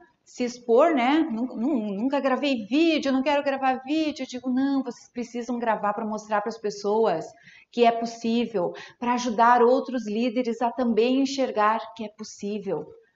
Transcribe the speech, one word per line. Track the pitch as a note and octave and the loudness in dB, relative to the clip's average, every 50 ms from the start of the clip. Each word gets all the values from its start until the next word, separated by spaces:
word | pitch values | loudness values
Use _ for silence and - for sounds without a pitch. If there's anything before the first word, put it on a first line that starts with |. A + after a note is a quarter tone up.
| - _ _ _ _ | -10 _ _ _ _
se | _ - - B3 | _ -8 -6 -6
expor, | A#3+ A#3+ - - - A3+ A#3+ D4+ E4+ E4 | -4 -6 -8 -2 2 6 6 6 6 4
né? | C4 A#3 B3+ D4 D#4+ D#4 - | 2 2 2 2 2 2 0
Nun-, | A3+ A3 B3 B3+ - | -2 -4 -6 -6 -6
nun-, | G#3+ A3 C#4+ D#4+ A#3 G#3+ G#3+ G3 | -4 -2 -2 -2 -2 -2 -4 -4
nunca | G3 A3+ C4+ C#4+ C#4 | -2 -2 0 0 0
gravei | A#3 C4+ B3+ B3 C4+ C#4+ C4+ A#3 G#3 | 0 0 0 0 0 0 -2 -2 -4
vídeo, | F#3 A#3+ D4+ E4+ E4 D#4 C#4 A3 C#4 | -2 0 2 4 4 2 2 0 0
não | C4 C4 | 0 0
quero | C4 D4+ C#4+ C#4+ C#4 | 2 2 0 0 0
gravar | C#4 C4+ B3+ C4+ C4 B3+ A#3 - | 0 -2 0 0 0 -2 -2 -2
vídeo. | C4 D4+ D#4+ D#4 D4+ D4 - C4 | -4 -2 0 0 -2 -4 -6 -8
Eu | - | -10
digo, | B3+ B3 - C4 | -10 -8 -6 -2
não, | B3 B3+ C4+ C#4 C#4 C4+ B3+ | 0 0 0 2 0 0 -2
vocês | A#3+ A3+ - - - - | -4 -8 -12 -14 -14 -10
precisam | A#3+ A#3+ A#3+ - A#3+ A#3 B3 B3 A#3+ | -8 -8 -8 -6 -8 -6 -6 -6 -4
gravar | A#3 A#3 G#3+ F#3+ G3 G3+ G#3 | 0 0 0 0 0 -2 -2
pra | G#3+ A3 | -2 -4
mostrar | G#3+ G#3+ G#3 G#3+ - G#3+ G#3 | -6 -6 -8 -6 -2 -2 -2
pras | G#3 A#3 A3 - | -2 -2 -8 -6
pessoas | - G#3 G3+ - - G3+ G#3 A3 A3+ G#3 F3 D#3+ D#3+ - - _ _ - - - _ _ | -6 -6 -6 -4 -2 0 2 2 2 2 2 0 -4 -8 -14 _ _ -20 -20 -20 _ _
que | - A#3 A#3+ | 0 4 4
é | A#3 | 4
possível, | A#3 A#3 A#3+ A#3 - - - A3+ A3+ A#3 A#3+ A#3 - G3 F3 - - - - - - - | 4 2 -4 -6 -8 -4 -4 -2 0 0 0 -2 -2 -2 -2 -2 -4 -8 -16 -18 -14 -8
pra | A#3+ A#3+ B3 | -4 -2 -2
ajudar | A#3+ - B3 G#3+ G3+ A3+ A#3 B3 A#3+ | -2 -2 -2 2 4 6 6 6 6
outros | A#3 A#3+ B3+ C4+ - - B3 C4 G#3+ G#3 | 6 6 6 4 2 -2 -6 -6 -4 -4
líderes | G#3 A3 A#3+ B3+ G#3 B3 B3+ A3+ A3+ A3+ | -2 0 0 0 0 -2 -2 -2 -2 -2
a | B3 A#3 | -2 -4
também | A#3 - B3+ A#3 A3 G3+ A3+ B3+ B3+ C4+ | -2 -2 -2 0 2 2 4 4 4 2
enxergar | C4+ C4 - C4+ C4 G#3+ G3+ G#3+ G#3 G#3+ A3 A3+ - - - | 0 0 0 -2 -2 -2 0 2 2 2 2 0 -4 -8 -12
que | - G#3+ | -12 -12
é | G#3+ | -12
possível | - - G#3+ - - - - G3+ G#3 G#3 F3+ G3 E3+ D3 A#2+ - - - _ _ _ | -12 -14 -16 -16 -14 -10 -8 -6 -6 -6 -4 -4 -4 -4 -6 -10 -16 -20 _ _ _